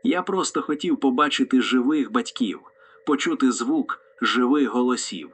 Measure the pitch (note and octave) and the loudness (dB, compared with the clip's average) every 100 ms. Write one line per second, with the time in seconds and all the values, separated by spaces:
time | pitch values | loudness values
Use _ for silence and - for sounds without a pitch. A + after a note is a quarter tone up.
0 | - F3 F3+ F#3+ D3+ D#3 - D3 F3+ C#3+ | 0 -2 -2 -2 -2 -4 -4 -4 -2 0
1 | C#3 B2+ D3 - B2 B2+ A2+ B2+ B2 D#3 | 2 2 2 2 2 2 2 2 2 0
2 | A2+ A#2 - - G#2+ D#2+ - _ - - | 0 -2 -4 -4 -4 -4 -14 _ -20 -10
3 | - C#3+ - - C3 A#2 A#3+ D#4 - - | -2 0 0 2 2 2 0 0 -2 -8
4 | _ _ A2 B2 B2 D3 A#2+ A#2+ B2 A#2+ | _ _ -2 2 2 2 2 0 0 -2
5 | - F#2 C#2+ | -6 -10 -14